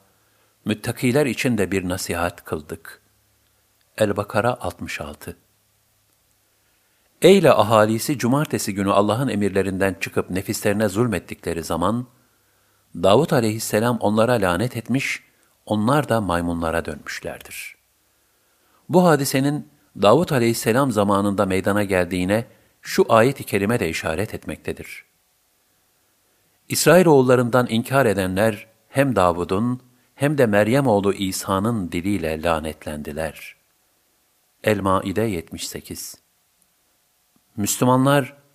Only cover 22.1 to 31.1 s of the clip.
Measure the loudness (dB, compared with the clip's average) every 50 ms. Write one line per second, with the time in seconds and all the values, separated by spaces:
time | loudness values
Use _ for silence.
22.1 | -2 -2 0 0 0 -2 -2 -6 -18 _ _ _ _ _ -14 -4 0 0 2 4
23.1 | 6 6 6 4 2 -4 -8 -4 -2 -2 0 0 0 -2 -2 -4 -6 -6 -6 -4
24.1 | -4 -4 -6 -8 -8 -12 -10 -12 -12 -10 -10 -12 -10 -10 -14 -18 -18 -20 _ _
25.1 | _ _ _ _ _ _ _ _ _ _ _ _ _ _ _ _ _ _ _ _
26.1 | _ _ _ _ _ _ _ _ _ _ _ -6 -4 0 4 6 6 6 8 8
27.1 | 6 6 6 6 4 4 2 2 2 2 2 2 -2 -2 -2 0 0 2 2 2
28.1 | 2 0 -2 -2 0 0 0 0 0 -4 -14 _ _ _ _ _ -2 0 0 2
29.1 | 2 2 2 2 2 0 -2 -2 -2 -2 0 -2 -4 -6 _ _ _ _ _ _
30.1 | _ -4 -2 -2 2 0 0 2 4 2 2 2 2 2 2 2 2 2 2 0